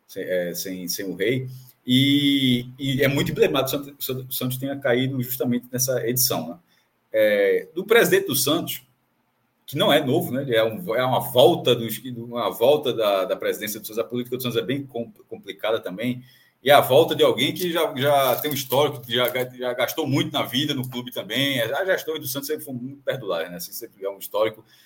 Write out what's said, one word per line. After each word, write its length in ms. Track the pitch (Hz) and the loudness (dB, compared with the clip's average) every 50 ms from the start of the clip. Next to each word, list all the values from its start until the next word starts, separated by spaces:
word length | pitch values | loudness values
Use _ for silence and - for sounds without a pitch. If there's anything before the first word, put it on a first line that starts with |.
| _ | _
sem, 160 | _ - 98 90 | _ -12 -10 -6
é, 320 | - 92 90 87 87 85 | -2 -2 -2 -2 -2 -6
sem, 320 | - - 95 92 92 90 87 | -8 -8 -8 -8 -8 -8 -8
sem 180 | - - 98 | -6 -6 -6
o 80 | 95 87 | -8 -4
Rei, 340 | 85 95 113 135 127 127 - - - - - _ _ _ | -2 0 0 0 0 -4 -8 -12 -16 -20 -20 _ _ _
e, 800 | 127 127 131 135 139 143 143 143 143 139 139 135 127 123 120 120 123 - - | 2 4 4 6 6 4 4 4 4 2 4 4 2 2 2 0 -6 -12 -8
e 240 | 139 135 131 123 139 | -4 -4 0 2 2
é 60 | 135 | 2
muito 220 | 143 151 170 - | 2 2 -2 -2
emblemático 520 | - 214 226 - 151 135 123 - - - 143 | 2 2 2 2 4 0 0 0 -4 -6 -6
que 80 | 139 - | -10 -12
o 100 | _ - | _ -8
Santos, 240 | - 131 131 131 - | -8 -8 -8 -8 -8
o 40 | - | -8
Santos 260 | - 127 127 127 127 | -6 -4 -4 -4 -4
tenha 180 | 135 135 139 139 | -6 -6 -6 -4
caído 440 | 139 131 120 127 131 131 135 131 123 | 0 0 2 2 2 0 -2 -4 -4
justamente 440 | - - - 151 127 120 123 - - - | -4 -4 -4 -2 0 0 -2 -4 -6 -4
nessa 340 | - - 131 127 120 - | -4 -2 0 0 -2 -2
edição, 440 | 113 123 127 - - 104 82 80 82 | -2 0 0 0 0 0 -2 -4 -8
né? 80 | 85 - _ _ _ _ _ _ _ _ _ _ | -12 -16 _ _ _ _ _ _ _ _ _ _
É, 580 | - 110 107 107 104 101 101 98 95 90 - - - | 2 2 4 4 4 4 4 4 2 2 0 -4 -8
do 120 | 165 202 | -8 0
presidente 400 | - 226 233 190 139 175 196 196 | 4 6 6 6 6 4 2 2
do 80 | - 165 | 0 -2
Santos, 480 | 127 - 143 151 175 175 - - - - _ _ _ _ _ _ _ _ _ _ _ _ _ _ _ _ | 0 0 0 0 0 -2 -6 -10 -12 -14 _ _ _ _ _ _ _ _ _ _ _ _ _ _ _ _
que 140 | - 135 147 | -10 -2 0
não 120 | 190 151 | 2 4
é 140 | 143 - - | 4 4 4
novo, 260 | 127 135 175 - - | 2 0 0 0 -2
né? 120 | 120 135 147 | -4 -4 -2
Ele 120 | 131 117 | 0 2
é 80 | 110 110 | 2 2
um, 320 | 113 107 95 87 95 113 | 2 0 -4 -6 -2 -2
é 100 | 123 127 | 0 0
uma 160 | 131 123 98 | 2 0 0
volta 540 | - - - 123 135 170 170 - - 135 120 | -2 2 6 6 6 6 6 4 2 2 2
dos, 240 | 113 113 110 107 - | 2 0 -6 -6 -8
uma 520 | 117 131 123 117 113 120 117 120 110 98 | -10 -10 -10 -10 -10 -8 -6 -4 -4 -4
volta 420 | 90 - 113 131 151 - - 131 110 | 0 4 4 6 6 4 2 -2 -2
da, 320 | 113 110 104 101 98 95 | 0 2 2 2 2 0
da 120 | 92 95 | -2 -2
presidência 440 | - 107 104 90 87 107 104 - 110 | -2 -2 -4 -4 -2 -4 -6 -8 -8
do 60 | - | -12
Santos. 120 | - 107 110 | -8 -6 -6
A 60 | 113 | -4
política 320 | - 120 123 120 - 127 | -4 -4 -6 -4 -4 -6
do 60 | 123 123 | -6 -4
Santos 160 | 123 117 117 | -2 -2 -2
é 40 | - | -2
bem 220 | 120 135 143 135 | -2 -4 -4 -6
com-, 260 | - - 120 117 110 - - - _ | -8 -8 -8 -8 -8 -12 -20 -18 _
complicada 520 | 113 110 104 101 95 - - 104 113 107 | -18 -16 -14 -14 -12 -6 -2 -2 -2 -2
também. 420 | - 95 90 92 117 123 123 127 - - _ _ _ _ _ _ - | -2 -6 -8 -4 -4 -4 -4 -6 -10 -18 _ _ _ _ _ _ 4
E 80 | 127 | 6
a 100 | 143 131 | 6 6
volta 340 | - - 127 147 165 160 156 | 8 8 6 6 6 6 4
de 100 | 143 156 | 4 4
alguém 280 | 135 113 107 135 165 170 | 4 4 4 0 0 0
que 200 | 165 180 175 165 | -2 -4 -2 0
já, 200 | 170 156 143 143 | 0 0 -2 -2
já 400 | - 135 147 143 139 135 131 - | 0 2 2 4 4 4 2 2
tem 140 | - - 151 | 0 -2 -4
um 40 | 143 | -4
histórico, 460 | 127 - - 123 135 151 139 127 127 | -4 -4 -2 0 2 2 0 -2 -6
que 120 | - 120 117 | -8 -4 0
já, 140 | 120 123 117 - 127 127 123 127 | 0 0 0 0 -2 -4 -4 -6
já 200 | 123 123 123 120 | -6 -6 -6 -2
gastou 320 | 120 120 - - - 156 | -2 -2 -2 -2 -4 -2
muito 260 | 131 131 151 190 - 147 | 0 0 0 0 -2 -2
na 120 | 135 110 | -4 -4
vida, 280 | - - 147 151 147 143 | -2 -2 -2 -2 -2 -4
no 160 | 131 123 127 | -4 -6 -6
clube 220 | 120 123 123 123 | -8 -10 -10 -8
também. 500 | - 123 107 95 110 127 139 139 139 123 | -10 -10 -8 -4 -2 0 0 0 0 -2
As 260 | 113 110 131 165 190 | -2 -2 -2 -2 0
gestões 340 | 190 185 - - 156 160 151 | 0 0 -2 -2 -6 -6 -6
do 60 | 151 131 | -6 -6
Santos 180 | 127 143 139 | -8 -8 -4
sempre 180 | 147 156 151 - | -4 -6 -6 -6
foram 140 | 143 131 120 | -10 -10 -10
muito 240 | 120 135 143 - _ | -10 -10 -12 -8 _
perdulárias, 480 | - - 135 113 95 87 82 82 87 | -6 -6 -4 -4 -4 -4 -4 -4 -6
né? 60 | 87 | -8
Assim, 160 | 87 - - - | -12 -12 -12 -12
sempre 320 | - 117 110 - 98 95 | -14 -14 -14 -14 _ -8
é 40 | 98 | -8
um 100 | 98 95 | -8 -8
histórico. 460 | - - - 101 110 110 107 - - _ _ _ _ | -14 -6 -2 0 0 0 -2 -8 -18 _ _ _ _